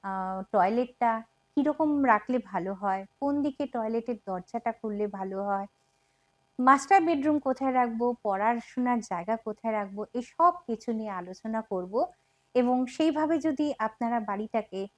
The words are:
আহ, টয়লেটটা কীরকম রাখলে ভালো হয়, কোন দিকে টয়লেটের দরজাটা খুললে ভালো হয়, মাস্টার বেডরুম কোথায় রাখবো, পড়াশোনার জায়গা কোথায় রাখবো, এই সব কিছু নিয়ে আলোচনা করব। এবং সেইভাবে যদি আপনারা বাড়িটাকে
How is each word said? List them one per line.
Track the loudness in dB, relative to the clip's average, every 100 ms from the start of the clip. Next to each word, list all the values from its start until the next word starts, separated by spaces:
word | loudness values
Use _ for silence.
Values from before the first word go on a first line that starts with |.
আহ, | -6 -6 -4 -6 0
টয়লেটটা | 4 4 2 -2 0 0 0 -6 _ _
কীরকম | 0 0 2 0 2 4
রাখলে | 4 4 -4 -2
ভালো | -4 -4
হয়, | -4 -2 -2 -6 _
কোন | -2 0
দিকে | -2 -4 -6
টয়লেটের | -4 -2 -4 -4 -8 -6
দরজাটা | -8 -6 -6 -6
খুললে | -6 -8 -4 -4
ভালো | -4 -8 -6
হয়, | -4 -4 -6 _ _ _ _ _ _ _ _ 2
মাস্টার | 6 6 6 4
বেডরুম | 6 2 2 2
কোথায় | 0 -2 0
রাখবো, | 2 0 0 -2 -2
পড়াশোনার | -2 0 2 0 -4 -4 0 0
জায়গা | -2 -6 -2 -4
কোথায় | -4 -6 -4
রাখবো, | -4 -4 -8 -6
এই | -8 -8 _
সব | 4 4 -6
কিছু | -6 -4
নিয়ে | -4 -4 -6
আলোচনা | -8 -10 -6 -6
করব। | -4 -6 -2 -2 -2 -6 _ _ _
এবং | 0 2 2 -2
সেইভাবে | 0 0 2 0 2
যদি | 0 0 -2 -2
আপনারা | -6 -4 -2 -2
বাড়িটাকে | -2 -6 -2 -4 -4 -8 -8